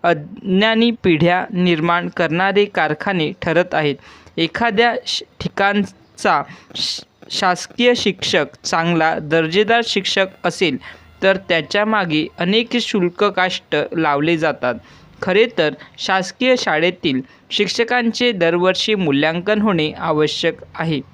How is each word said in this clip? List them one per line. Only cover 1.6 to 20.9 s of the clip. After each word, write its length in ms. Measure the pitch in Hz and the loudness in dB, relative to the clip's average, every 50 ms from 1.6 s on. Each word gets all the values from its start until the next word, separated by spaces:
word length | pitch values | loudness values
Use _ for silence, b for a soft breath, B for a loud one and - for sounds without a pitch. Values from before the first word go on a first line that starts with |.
| 180 180 170 156 156 170 170 175 175 180 | 2 2 2 2 2 0 0 0 0 -4
करणारे 560 | - - 175 156 151 170 185 196 190 202 208 | -4 -2 -2 0 0 0 0 2 2 2 0
कारखाने 680 | 202 - - 165 147 151 151 - 208 196 180 156 147 - - - | 2 0 -2 0 0 -2 -4 -4 -4 -2 -2 -2 -2 -4 -6 -4
ठरत 320 | 175 160 165 180 180 - | 0 0 0 0 2 0
आहेत. 220 | 156 151 147 135 - B B B B B B B | 0 0 0 -2 -4 B B B B B B B
एखाद्या 580 | - 165 165 - - 233 233 214 202 233 240 233 254 - | -4 -4 -2 -2 -2 -2 0 2 2 2 2 0 -2 -6
श-, 160 | - - - - _ _ _ | -6 -8 -8 -8 _ _ _
ठिकाणचा 1000 | - 175 - - 196 202 202 208 196 190 - _ _ _ _ - - 208 170 147 143 B B B B B - | -10 -8 -2 0 0 2 2 0 -2 -2 -6 _ _ _ _ -4 0 0 2 0 0 B B B B B -10
श-, 260 | - - - - - - _ _ _ - - | -8 -6 -6 -6 -8 -12 _ _ _ -18 -10
शासकीय 640 | - - 202 185 180 175 - - - - 240 240 247 | -6 -2 0 0 0 0 -4 -14 -4 0 2 2 2
शिक्षक 500 | 247 - 214 185 - - - - 233 233 - - - - | 2 0 -2 -2 -2 -4 0 0 0 0 0 -6 -12 -8
चांगला 500 | - - 170 165 170 175 165 160 160 160 - | -4 -2 0 0 2 2 2 2 2 0 -2
दर्जेदार 600 | 160 147 151 165 160 160 165 196 214 208 226 233 233 | -4 0 0 0 0 2 2 0 2 2 2 0 0
शिक्षक 420 | 226 - 202 190 - - 202 190 190 190 - - | 0 -2 -4 -2 -2 0 0 -2 -2 -4 -6 -6
असेल 320 | 180 170 - 196 160 135 123 B B B B B B B - - | -6 -2 0 0 0 0 -4 B B B B B B B 0 2
तर 140 | 190 190 185 190 - | 2 2 2 0 0
त्याच्या 360 | 175 165 156 160 - 202 208 | 0 0 0 0 0 0 0
मागे 420 | 214 220 214 190 175 151 151 151 - - - | 2 0 0 0 0 0 -2 -2 -2 -4 -4
अनेक 380 | 170 175 202 226 240 233 - 247 | -2 0 2 0 0 0 -2 -4
शुल्क 440 | 214 - - 208 175 175 175 - 208 | -2 0 0 0 0 0 0 0 0
काष्ट 520 | 202 190 - 180 185 185 - _ _ - 151 147 - - | 0 2 0 0 0 -2 -6 _ _ -2 -2 -2 -2 -2
लावले 440 | 170 160 151 143 143 147 160 170 | 0 0 2 2 2 2 2 0
जातात. 380 | 160 156 156 139 - - 123 120 113 B B B B B B B - - | 2 0 -2 -2 -2 -2 -4 -4 -4 B B B B B B B -8 -4
खरे 240 | - 185 202 233 247 - - | 0 2 2 2 2 2 0
तर 160 | 160 151 135 B B B B - | 0 0 -2 B B B B -10
शासकीय 560 | - - 190 190 185 185 - _ 247 254 254 247 | -4 -2 0 0 0 -4 -6 _ 2 2 2 2
शाळेतील 640 | - 208 165 151 165 180 175 - - 170 135 131 127 B B B B B | 2 0 0 2 2 0 -2 0 -2 -2 -2 -2 -4 B B B B B
शिक्षकांचे 800 | - - 208 208 - - 233 233 247 247 240 233 220 - 247 240 233 | -2 -2 -2 -2 0 -2 0 0 0 0 0 -2 -2 0 0 0 2
दरवर्षी 640 | 185 170 165 165 175 175 185 185 - - - 214 | 2 2 2 2 2 2 2 2 0 0 0 0
मूल्यांकन 680 | 202 190 151 139 139 147 156 165 175 175 202 214 214 | 0 2 2 2 2 2 0 0 -2 -2 0 0 2
होणे 300 | 208 220 196 165 156 156 151 | 2 2 2 2 0 -2 -4
आवश्यक 680 | - - 165 156 151 151 151 - - 175 165 160 - - - - | -6 -4 -2 0 0 0 0 0 -2 -2 -2 -2 -4 -14 -18 -8
आहे. 260 | - 165 165 | -6 -4 -2